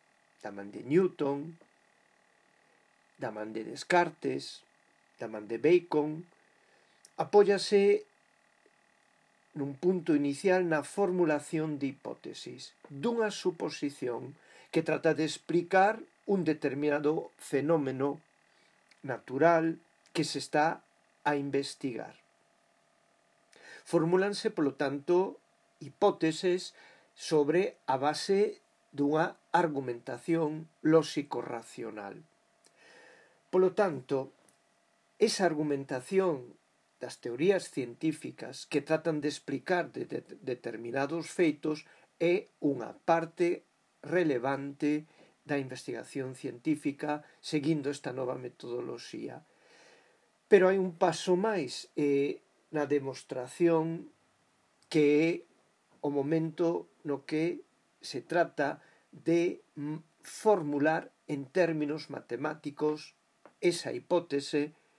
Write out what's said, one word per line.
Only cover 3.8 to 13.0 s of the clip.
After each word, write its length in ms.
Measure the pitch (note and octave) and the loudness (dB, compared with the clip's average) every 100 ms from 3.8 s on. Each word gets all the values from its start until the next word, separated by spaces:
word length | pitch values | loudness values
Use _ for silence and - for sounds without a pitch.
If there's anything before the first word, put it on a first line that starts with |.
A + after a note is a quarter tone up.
| - F3+ E3+ D#3+ C#3 C3+ - - _ _ _ _ _ _ | 2 2 2 -2 -4 -4 -8 -16 _ _ _ _ _ _
da 80 | A2+ | -12
man 180 | A2 G#2+ | -10 -8
de 140 | A2+ | 0
Bacon, 640 | C#3+ F3+ E3+ D3+ D3+ D#3 F3 _ _ _ _ _ _ _ - - | 4 4 4 0 0 -4 -12 _ _ _ _ _ _ _ -16 -8
apóiase 880 | - G#3 G3 G3 - G3+ G3+ G3+ - _ _ _ _ _ _ _ _ _ _ _ _ _ _ | 4 6 8 4 2 4 6 4 -2 _ _ _ _ _ _ _ _ _ _ _ _ _ _
nun 220 | D3+ C#3+ C3+ | -6 -6 -2
punto 380 | F3 F#3 D#3+ D3 | 0 0 2 2
inicial 500 | C#3+ C#3 G3 F#3 F3 | 2 0 2 2 2
na 160 | D#3 | 0
formulación 960 | C#3+ - G3 F3+ E3+ D3 C#3+ D#3+ D#3 D3 | -2 -2 0 2 2 0 -2 -4 -4 -4
de 140 | C3+ | -6
hipótesis, 840 | C3 - A#2+ - A2+ - B2+ - _ - | -6 -12 -12 -14 -14 -14 -16 -18 _ -18
dunha 420 | C#3 | -8